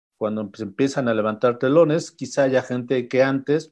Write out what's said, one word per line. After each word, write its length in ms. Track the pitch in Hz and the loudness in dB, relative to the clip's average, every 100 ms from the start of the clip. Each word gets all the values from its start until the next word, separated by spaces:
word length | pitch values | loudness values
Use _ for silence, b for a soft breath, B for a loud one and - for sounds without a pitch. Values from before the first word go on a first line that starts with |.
| _ _ | _ _
cuando 260 | 107 107 | -4 -4
empe-, 180 | 101 104 | -8 -10
empiezan 460 | 104 - 135 143 120 | -10 -2 -2 0 -2
a 60 | |
levantar 440 | 110 107 107 123 120 | 0 -2 0 -2 0
telones, 540 | 131 156 156 160 151 | 2 4 4 2 -4
quizá 320 | - 120 - | -10 -6 0
haya 180 | 135 127 | 2 2
gente 440 | - 123 120 131 123 | 0 -4 -2 -2 0
que 160 | 127 | 0
antes, 480 | 135 135 135 156 - | 2 0 -2 -2 -4